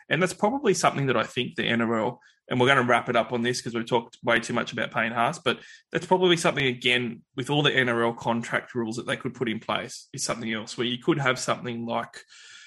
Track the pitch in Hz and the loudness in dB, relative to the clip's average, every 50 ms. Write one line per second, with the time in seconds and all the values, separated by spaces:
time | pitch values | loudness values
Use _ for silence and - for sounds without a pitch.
0 | _ - 139 151 185 185 180 - - 214 262 277 294 - 214 - - 143 - 139 | _ -2 0 2 2 0 0 0 0 0 0 2 2 2 2 4 4 2 2 2
1 | 139 131 120 110 107 - - 127 123 - - - 110 110 117 117 117 110 117 110 | 0 0 2 0 0 -2 -2 -6 -6 -4 -4 -4 -2 0 0 0 0 0 0 0
2 | 110 120 127 - _ _ _ _ _ - - 127 123 131 139 135 120 123 123 117 | 0 -2 -4 -6 _ _ _ _ _ -4 0 2 4 4 6 4 4 4 4 2
3 | 120 - 120 117 110 - 127 117 117 123 123 - - 127 113 117 113 113 127 120 | 2 2 0 0 0 0 0 -2 0 0 -2 -2 -4 -6 -6 -6 -2 0 0 0
4 | 120 - - - - 120 117 117 117 - 117 117 117 - - 117 113 107 - 120 | 0 -2 -12 -8 0 2 2 2 2 0 -2 -4 -4 -4 -4 -6 -6 -4 -2 -2
5 | 113 113 117 120 117 120 170 - - 127 117 - - - - - _ _ - 165 | -2 0 0 0 0 0 0 -2 -2 -2 -2 -2 -4 -18 -20 -20 _ _ -6 -4
6 | - - 190 180 185 180 175 165 170 170 - - 139 131 123 123 123 123 123 123 | 0 2 2 4 6 6 4 4 4 2 2 2 0 0 0 0 0 2 2 2
7 | 123 117 117 - - _ - 135 127 127 147 147 147 143 - 131 127 123 117 117 | 0 -2 -6 -8 -14 _ -8 -6 -4 0 2 2 4 4 4 2 2 2 2 2
8 | 117 117 117 - - 127 117 117 117 - - 117 - - - 123 117 110 113 135 | 2 0 0 -2 -2 -2 -2 -2 -2 -2 -4 -4 -4 -4 -6 -4 -4 -4 -4 -6
9 | - - 135 - - 127 - - 131 113 110 110 - - 107 98 98 117 - - | -6 -6 -6 -6 -6 -6 -6 -4 -4 -2 -4 -4 -4 -4 -4 -4 -4 -6 -12 -16
10 | - _ - 131 - - 123 117 120 110 113 110 104 - - - 120 120 127 131 | -18 _ -10 -8 -4 -4 -4 -4 -4 -6 -6 -6 -6 -8 -6 -4 -4 -4 -4 -4
11 | - - 160 143 135 127 131 127 - - 113 - - 123 117 117 117 117 113 117 | 0 0 0 2 2 0 0 0 0 -2 -2 -2 -4 -8 -8 -6 -6 -4 -4 -4
12 | 117 - - - - _ - - - - - - - | -4 -6 -10 -18 -20 _ -20 -20 -20 -20 -20 -20 -20